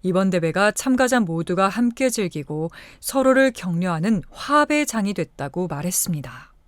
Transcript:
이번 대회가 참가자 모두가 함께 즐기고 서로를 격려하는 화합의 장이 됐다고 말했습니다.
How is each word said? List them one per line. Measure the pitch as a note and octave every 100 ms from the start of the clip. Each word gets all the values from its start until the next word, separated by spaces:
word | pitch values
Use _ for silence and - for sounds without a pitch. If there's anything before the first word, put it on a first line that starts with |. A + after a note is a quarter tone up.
이번 | F#3 F#3 F#3+
대회가 | F3+ E3 F3 G#3
참가자 | G#3 C4+ B3+ B3+ B3+
모두가 | F#3 E3 E3 F3+ F#3+
함께 | G3 A#3+ A#3 C4
즐기고 | A#3+ F#3 D#3 C#3 D3+ E3 - - -
서로를 | - C4+ C4 C4 C4+
격려하는 | A#3+ F3+ E3+ F3+ D#3+ F#3+ G#3 -
화합의 | - - D4 D4 D4+ D4
장이 | A3+ G3
됐다고 | F#3+ E3+ - D3 F3 F3+
말했습니다. | D3 E3 - - D#3 C3 - - _